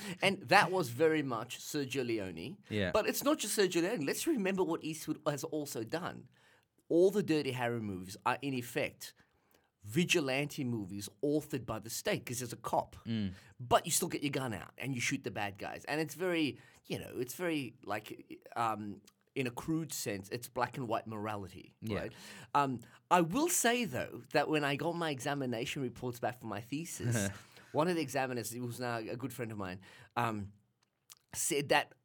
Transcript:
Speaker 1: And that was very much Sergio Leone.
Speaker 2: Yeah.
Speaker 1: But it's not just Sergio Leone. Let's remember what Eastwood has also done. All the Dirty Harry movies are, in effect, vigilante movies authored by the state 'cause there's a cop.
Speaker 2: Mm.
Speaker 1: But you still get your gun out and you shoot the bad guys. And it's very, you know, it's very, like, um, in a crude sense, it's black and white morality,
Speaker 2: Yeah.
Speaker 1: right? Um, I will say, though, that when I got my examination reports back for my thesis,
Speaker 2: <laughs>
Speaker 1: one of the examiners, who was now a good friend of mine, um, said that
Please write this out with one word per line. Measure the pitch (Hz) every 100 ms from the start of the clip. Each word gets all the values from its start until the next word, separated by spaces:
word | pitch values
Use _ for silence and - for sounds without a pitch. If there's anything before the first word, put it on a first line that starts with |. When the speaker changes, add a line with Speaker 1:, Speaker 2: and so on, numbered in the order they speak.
| 202 175
Speaker 1:
And | 190 196 139
that | 185 160
was | 185 139
very | 120 160 156
much | 139 113 120 -
Sergio | - 151 135 131
Leone. | 123 110 95 80 98 190 -
Speaker 2:
Yeah. | 107 95
Speaker 1:
But | 220 -
it's | 233
not | 262 302
just | 208 220
Sergio | 190 170
Leone. | 170 233 143
Let's | - -
remember | 285 185 190
what | 165 160
Eastwood | 147 156 - 151
has | - 143
also | 151 151 143 131
done. | 113 160 180 117 - _ _ _ _ _ -
All | 165 185
the | 202
Dirty | 165 156 135
Harry | 127 120 120
movies | 107 92 92 - 117
are, | 123
in | 143
effect, | 131 120 156 101 - - - _ _ _ _ _ _
vigilante | 101 120 180 175 135 131 147 -
movies | 127 117 95 101 104 -
authored | 147 151 151 139 120
by | 110
the | 107
state | - - 180 -
'cause | 123
there's | 120
a | 117
cop. | - 160 - - -
Speaker 2:
Mm. | 113 98 90 - -
Speaker 1:
But | 123 233 175
you |
still | - 175
get | 156
your | 147
gun | 143 131
out | 98 - -
and | 120
you | 123
shoot | - 139
the | 127
bad | 101 101 98
guys. | 87 53 -
And | 147
it's | 160
very, | 151 180 170 147 - - - -
you | 143
know, | 78 73
it's | 123
very, | - 180 156 127 -
like, | - 107 - 117 - - - -
um, | 117 107 107 98 - _ _
in | - 127
a |
crude | 120 - 160 151
sense, | - 127 101 98
it's | 120 -
black | - 120 -
and | 120
white | 110 -
morality, | 110 104 104 92 101 - _
Speaker 2:
Yeah. | 110 98
Speaker 1:
right? | 95 - - - -
Um, | 143 139 123 - - _
I | 180
will | 165 220 339
say, | - 233 247 220
though, | 123 73 104 -
that | 151 143
when | 151
I | 143 143
got | 151
my | 170 165
examination | 135 139 143 127 117 135 -
reports | 127 - 127 120
back | 113 113
for | 113
my | 101
thesis, | - 143 165 - 120 113 98 98 -
Speaker 2:
<laughs> | - -
Speaker 1:
one | 139 165
of | 170
the |
examiners, | 135 135 131 123 110
who | 117 123
was | 117
now | 123 117
a | 107 120
good | 135
friend | 123 113
of | 107
mine, | 92 95 - - - -
um, | 117 107 98 - _ _ _ _ - - _
said | - - 143 135
that | 147 131 -